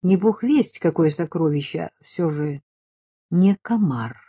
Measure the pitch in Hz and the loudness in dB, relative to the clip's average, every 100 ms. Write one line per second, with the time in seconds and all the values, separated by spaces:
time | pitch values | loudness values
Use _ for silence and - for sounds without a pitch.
0 | 180 190 202 214 240 302 - - 170 156 | 4 4 2 0 0 2 0 -2 -2 2
1 | 160 147 165 170 160 147 143 156 165 _ | 0 0 -6 -2 0 0 -4 -8 -10 _
2 | - - 170 147 151 143 _ _ _ _ | -18 -4 -4 -2 -6 -8 _ _ _ _
3 | _ _ _ 170 190 196 - 233 196 123 | _ _ _ 2 4 2 -2 0 0 0
4 | 113 123 | -6 -10